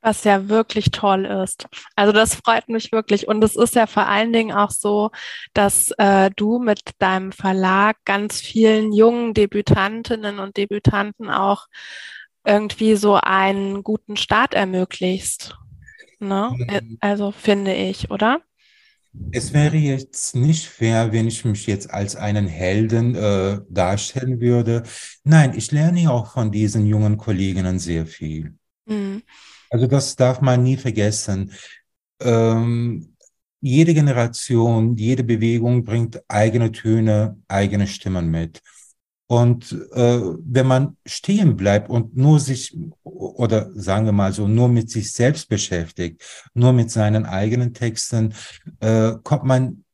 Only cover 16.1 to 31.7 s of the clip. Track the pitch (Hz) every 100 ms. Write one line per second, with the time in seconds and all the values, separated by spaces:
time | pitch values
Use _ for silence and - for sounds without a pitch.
16.1 | _ 202 196 220 254 123 202 113 113 202
17.1 | 202 202 202 - 202 196 185 190 196 -
18.1 | - 214 285 _ _ _ _ _ _ _
19.1 | - - 123 120 147 151 156 147 135 135
20.1 | - - 127 139 160 - - 113 113 113
21.1 | 110 113 110 120 104 - 98 - - 101
22.1 | - 104 104 98 80 92 98 110 117 120
23.1 | 113 104 98 95 101 - 92 90 101 -
24.1 | 135 127 123 120 120 113 117 117 - -
25.1 | - 143 156 139 - - 147 160 175 160
26.1 | 120 107 - 110 104 107 107 104 107 107
27.1 | 107 110 92 95 92 92 92 82 82 80
28.1 | - 78 78 76 - _ _ - 214 196
29.1 | 196 - - - - _ 117 123 139 135
30.1 | - 127 127 139 123 123 131 131 107 104
31.1 | 107 - 95 98 - -